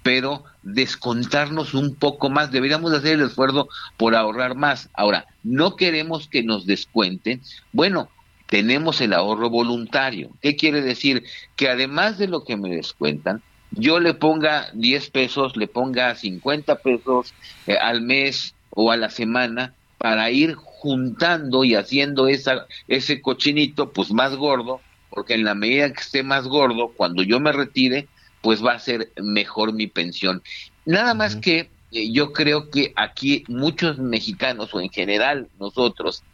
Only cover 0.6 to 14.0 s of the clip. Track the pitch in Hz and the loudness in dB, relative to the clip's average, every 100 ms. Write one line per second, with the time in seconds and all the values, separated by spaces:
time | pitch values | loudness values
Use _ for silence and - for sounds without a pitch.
0.6 | 98 107 127 - 123 117 123 147 147 156 | -6 -2 -2 -2 -2 -2 0 0 0 -4
1.6 | 135 135 143 - 147 143 139 143 147 127 | -2 -2 -2 0 0 2 0 0 2 0
2.6 | 135 156 165 151 147 156 131 120 131 143 | 2 0 2 0 2 2 2 2 2 2
3.6 | 135 - - - 113 113 110 113 127 123 | -2 -8 -16 0 4 4 2 0 -4 0
4.6 | 143 135 - - 104 90 - _ 110 131 | 0 0 -6 0 2 2 -4 _ -4 2
5.6 | 175 - 180 156 160 160 - 123 113 107 | 2 2 0 0 -2 -6 -2 -2 0 -2
6.6 | 90 98 - 117 95 92 110 127 - - | 0 -2 0 0 0 -2 -6 -6 -10 -20
7.6 | _ 117 180 175 - _ _ _ - 104 | _ 0 2 0 -4 _ _ _ -2 0
8.6 | 107 135 160 147 120 87 101 107 117 117 | 2 2 0 0 2 2 2 0 0 0
9.6 | 120 120 110 143 135 104 64 - 143 147 | 0 -2 -2 -2 -2 -4 -12 -4 -2 0
10.6 | 156 147 131 120 139 127 - - - - | 0 0 -2 0 0 0 -4 -20 -16 -2
11.6 | 135 127 131 147 202 196 196 165 - 110 | 0 0 -2 0 0 0 -2 -2 -4 -6
12.6 | 95 85 73 - 73 73 85 107 _ _ | -4 -6 -8 -4 -4 -2 -4 -6 _ _
13.6 | _ 104 123 170 | _ -2 2 4